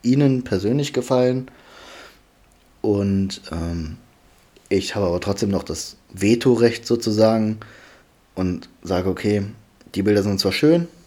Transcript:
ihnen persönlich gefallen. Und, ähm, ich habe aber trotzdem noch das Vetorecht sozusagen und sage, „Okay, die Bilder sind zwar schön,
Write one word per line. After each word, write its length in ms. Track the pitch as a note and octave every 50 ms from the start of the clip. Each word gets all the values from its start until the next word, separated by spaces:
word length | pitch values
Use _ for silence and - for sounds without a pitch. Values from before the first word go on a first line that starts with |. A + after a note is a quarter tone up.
| -
ihnen 420 | A#2+ C3 C#3 D3 C#3 C3 B2+ B2+
persönlich 480 | - G#2 F#2 G2 G#2 B2 C#3+ C#3+ C#3 -
gefallen. 580 | B2+ A#2+ - C3 B2+ B2+ B2+ B2+ C3 B2+ - - - - - - - - - - - - - - _ _ _ _ _ _ _ _ _ _ _ _ _
Und, 640 | - A2 G#2 G2+ G2+ G2 G2 G2 G2 F#2+ - - - -
ähm, 460 | E2 E2+ E2 E2+ E2+ E2+ D#2+ D2 D2 - - _ _ _ _ _ _ _ _ _ _ - _ _
ich 260 | G2+ F#2+ F#2 - -
habe 120 | G#2+ G2+
aber 140 | F2+ E2+ F2+
trotzdem 300 | - G2+ G2 - - G2+
noch 140 | G2 F2+ -
das 320 | - F2 - - - - _ _ _ -
Vetorecht 720 | F#2 F#2+ G#2 A#2 A#2 - C3+ B2 A2+ A#2+ A#2 G2+ - -
sozusagen 720 | - A#2+ A#2 - A2+ G#2+ G#2 A2 A2 A2+ A2+ A2 G#2+ G#2+ G#2+ - - - - - - - - _ _ _ _ _ _ _
und 340 | F#2 F#2 F#2 F2+ E2 - - _ _ -
sage, 280 | E2+ F#2 F2+ F2+ F#2+
„Okay, 320 | F#2 - - G#2+ G#2 G#2 G2 G2+ A2+ - - _ _ _ - - -
die 80 | G2+ G2
Bilder 200 | G#2 G#2 G#2 F#2+
sind 180 | G#2 G2 F#2+
zwar 120 | - G2 F#2
schön, 360 | - - D3+ E3 E3+ E3+ E3+ - - -